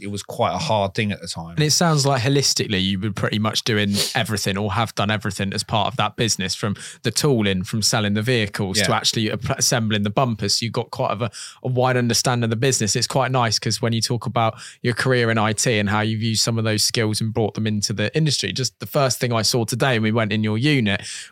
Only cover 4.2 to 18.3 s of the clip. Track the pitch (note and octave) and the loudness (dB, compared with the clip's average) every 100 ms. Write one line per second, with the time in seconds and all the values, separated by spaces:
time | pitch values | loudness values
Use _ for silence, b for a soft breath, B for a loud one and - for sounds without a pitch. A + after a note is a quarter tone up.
4.2 | A2 G#2+ - G2 G#2 F#2+ A2 - G#2 G#2+ | 0 -2 -2 -2 -2 0 -2 0 0 0
5.2 | G#2 - G2 G2+ - A2+ G2 A#2 G#2 - | -2 -4 -4 -4 -2 0 0 0 -2 0
6.2 | A2+ - F#3 - A2 F#2+ B B B2 - | -2 0 -2 -2 -4 -4 B B -4 0
7.2 | D#3 B2 G2+ F#2+ F#2 A2 G#2 B2 G#2 G#2 | 2 4 2 0 -2 -2 0 2 2 0
8.2 | A2 B2 G#2 - G2 G2 G2+ A2 - A#2+ | 2 0 0 -2 -2 0 2 2 0 0
9.2 | G#2+ - - A#2+ - B2+ A2 G#2+ G#2 G2+ | -2 -2 -4 0 2 2 2 0 0 2
10.2 | B2+ G#2+ G2+ - A2+ A2 A2+ - C3 G2+ | 0 0 -2 -2 -2 -4 -6 -4 -4 -2
11.2 | B2 B B B B2 B2 B2+ B2+ A#2+ A2+ | -4 B B B -6 0 2 2 2 2
12.2 | - A#2+ A#2 A2 C3+ B2 G#2+ B2 A#2 C#3+ | 2 0 0 0 0 0 0 -2 0 0
13.2 | B2 C3 A#2 - A#2 G#2 A#2 A2+ - A#2+ | 2 2 2 0 -2 -2 0 0 -2 -4
14.2 | - A#2 A2+ - B B A#2+ - C3 B2+ | -2 0 0 -2 B B -4 0 2 2
15.2 | A#2 A2+ G#2+ G#2 - G#2+ G#2 G#2+ G#2+ A2 | 4 2 2 2 2 2 2 0 0 0
16.2 | A2+ A2 - A2+ A2 G#2+ - - A2 G#2+ | 0 0 0 0 0 0 0 0 0 0
17.2 | A2+ G#2+ G#2 - A2 G#2+ - G#2 G#2 D#3 | -2 0 -2 -2 -2 -2 -2 -2 0 2
18.2 | D#3 | 0